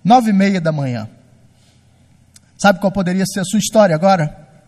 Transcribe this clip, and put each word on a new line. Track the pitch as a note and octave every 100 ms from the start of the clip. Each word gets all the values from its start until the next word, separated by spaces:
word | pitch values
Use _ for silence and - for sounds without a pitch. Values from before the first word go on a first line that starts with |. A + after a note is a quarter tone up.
Nove | E3+ B3+ A3
e |
meia | G3 G3 F#3+
da | D#3+
manhã. | D3+ C3+ A#2+ A2 _ _ _ _ _ _ _ _ _ _ _ _ - _ _
Sabe | G3 F#3+
qual | G3
poderia | G3+ F3+ F#3 F#3+
ser | G3+
a | F3+
sua | A3
história | - A3+ G3+
agora? | D#3 F#3+ F#3+ D3+ - - _